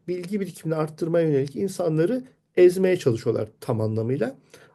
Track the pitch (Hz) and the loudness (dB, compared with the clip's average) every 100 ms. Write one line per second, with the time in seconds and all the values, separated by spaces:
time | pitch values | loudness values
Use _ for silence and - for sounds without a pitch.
0 | - 180 175 208 180 - 160 160 156 - | -10 -8 -6 -6 -6 -8 -6 -4 -4 -4
1 | 165 170 160 139 139 - 196 190 175 156 | -2 2 2 2 -2 -4 -6 -2 -2 0
2 | 175 254 - _ _ - 180 185 185 180 | 0 0 -6 _ _ 6 6 6 2 2
3 | 131 113 120 110 107 - - 110 110 110 | 0 0 -2 -2 -4 -8 -4 -2 -2 -2
4 | 113 139 233 269 _ - - | -2 -2 -4 -6 _ -20 -20